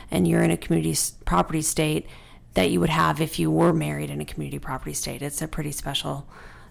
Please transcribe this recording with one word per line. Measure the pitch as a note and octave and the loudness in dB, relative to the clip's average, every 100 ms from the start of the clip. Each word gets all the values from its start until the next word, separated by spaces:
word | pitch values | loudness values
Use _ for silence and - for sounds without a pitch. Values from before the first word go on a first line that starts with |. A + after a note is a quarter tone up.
| - | -4
and | F#3 F3 | 2 4
you're | E3+ | 4
in | E3+ | 4
a | E3+ | 2
community | - E3 D#3+ | 0 0 2
s-, | D#3 - - - | 0 -2 -4 0
property | F3 F3+ D#3+ | 2 2 0
state | D#3 - D3+ D3+ - - - - - | 0 2 2 0 -4 -16 -20 -20 -4
that | - F3+ | 2 4
you | F3 | 4
would | E3 | 2
have | D#3 D#3+ D3+ | 4 4 2
if | D#3 - | -2 0
you | D#3+ | 2
were | D#3+ E3+ | 6 6
married | E3 D3 D3 D3 | 4 0 -4 -4
in | C#3+ | -6
a | D3+ | -8
community | - C#3+ C#3+ | -8 -6 -6
property | D3 C3 - | -6 -6 -6
state. | C#3+ - B2+ | -6 -6 -6
It's | C#3+ - | -6 -6
a | D#3 | -6
pretty | - D3 | -4 -6
special, | C#3+ - C#3+ D3+ C#3+ - - - - - | -6 -4 -4 -4 -6 -8 -16 -18 -18 -18